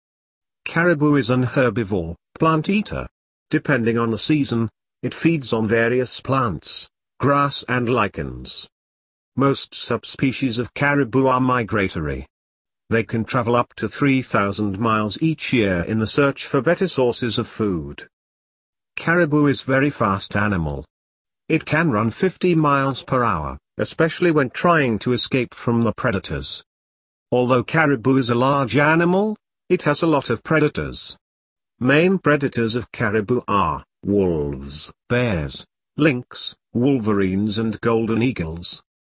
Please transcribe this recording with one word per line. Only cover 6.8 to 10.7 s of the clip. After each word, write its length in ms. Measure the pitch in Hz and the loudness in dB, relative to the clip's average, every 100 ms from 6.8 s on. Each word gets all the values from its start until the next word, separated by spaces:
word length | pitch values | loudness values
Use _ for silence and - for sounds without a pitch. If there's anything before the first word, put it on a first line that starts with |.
| - _ _ _ | -12 _ _ _
grass 440 | 127 143 143 - - | 0 2 0 -4 -4
and 200 | 123 117 | -2 0
lichens. 800 | 123 101 - 69 64 65 - - _ _ _ _ _ _ - | 0 0 -4 -8 -8 -10 -12 -12 _ _ _ _ _ _ 0
Most 360 | 135 131 - | 0 0 -6
subspecies 840 | - - 117 - - 135 117 131 113 | -10 -6 -6 -6 -2 -2 0 -2 -2
of 140 | 120 | -6